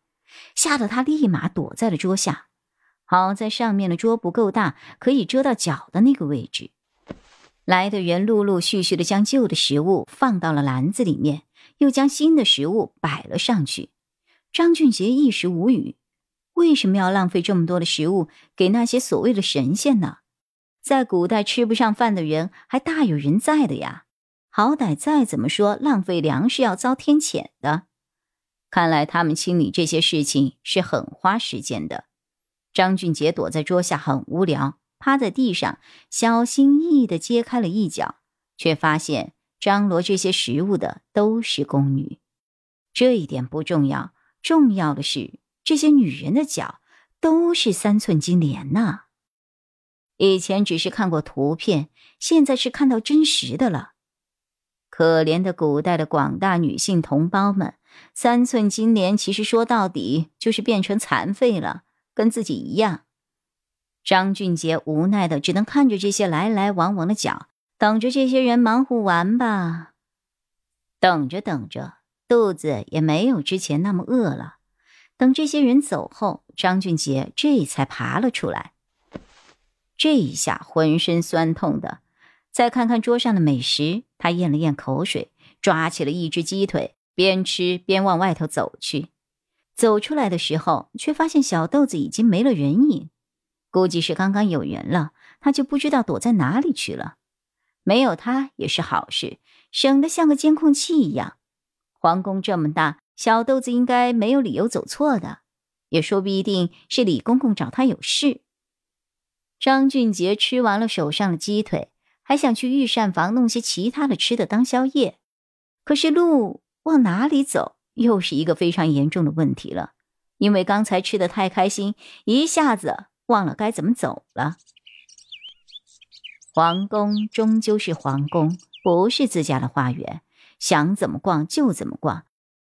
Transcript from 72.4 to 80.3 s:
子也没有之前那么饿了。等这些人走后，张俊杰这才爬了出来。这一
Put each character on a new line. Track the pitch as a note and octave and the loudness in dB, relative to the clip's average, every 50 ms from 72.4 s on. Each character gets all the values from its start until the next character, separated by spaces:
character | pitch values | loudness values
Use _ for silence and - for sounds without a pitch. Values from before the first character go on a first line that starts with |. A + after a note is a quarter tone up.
| A3 G3 F3 | 4 2 0
子 | - - D#3 C#3 G#2 - - | -2 -4 -4 -4 -4 -6 -6
也 | - D#3 | -4 -2
没 | D#3 D#3 D3+ D#3+ G#3 | 0 2 2 2 2
有 | C4 B3+ G3 | 0 0 -2
之 | C#4+ - F#3+ F#3+ | -2 -4 -6 -6
前 | - - D3 D3 | -4 -4 -2 -2
那 | F3+ G#3 | -2 -2
么 | G3 F3+ - | -2 -4 -2
饿 | - B3+ B3+ A3+ D#3+ C3 | -2 -2 0 0 -2 -4
了。 | - - D#3 - _ _ _ _ _ _ _ _ _ _ _ _ _ | -6 -10 -14 -18 _ _ _ _ _ _ _ _ _ _ _ _ _
等 | B3 C4 C4+ | 2 2 4
这 | - D#4 D4 | 2 0 -2
些 | D4+ D4+ | 0 2
人 | C#4+ A#3+ B3 C#4+ | 2 4 4 2
走 | C#4+ - F#3 C#3+ F2 - - | 2 0 -4 -6 -6 -8 -8
后， | - A3 G3 - - _ _ _ | -6 -4 -4 -4 -6 _ _ _
张 | - - F3+ F#3 F#3+ | -4 -2 0 0 0
俊 | F#3 F#3 E3 | 0 -2 -2
杰 | D3+ - - C3+ C3 D3 - - | -2 -2 -2 -2 -2 -4 -6 -6
这 | - - D4+ C#4+ A#3 D3+ | -2 0 2 2 2 0
才 | - - - C3+ | -2 -2 -4 -4
爬 | - - - A#2+ A#2+ B2+ E3+ | -4 -4 -6 -6 -4 -2 -2
了 | A#3+ B3 | -2 -2
出 | - - - - | -2 -4 -6 -6
来。 | D#2 - - - _ _ _ _ _ _ _ _ - - - _ _ _ _ _ _ _ _ _ _ _ _ _ _ | -6 -6 -10 -12 _ _ _ _ _ _ _ _ -20 -20 -20 _ _ _ _ _ _ _ _ _ _ _ _ _ _
这 | - - D#4 D4+ B3+ | -2 2 2 4 2
一 | E3 B2+ | 2 0